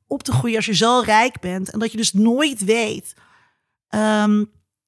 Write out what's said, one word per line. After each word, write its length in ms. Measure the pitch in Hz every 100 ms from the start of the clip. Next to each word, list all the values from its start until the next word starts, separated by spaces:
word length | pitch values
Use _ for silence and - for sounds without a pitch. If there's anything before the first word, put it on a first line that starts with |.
| -
op 160 | 277
te 80 | -
groeien 240 | 220 233 220
als 100 | 214
je 100 | 175
zo 260 | 226 247 220
rijk 340 | 214 247 -
bent. 320 | 180 185 190
En 80 | 214
dat 120 | 226
je 60 | 220
dus 160 | 208
nooit 500 | 190 226 247 302 226
weet, 500 | 196 233 214 214 - - _ _ _ _ _ _ _
ehm, 560 | 214 214 214 208 208 208 _ _ _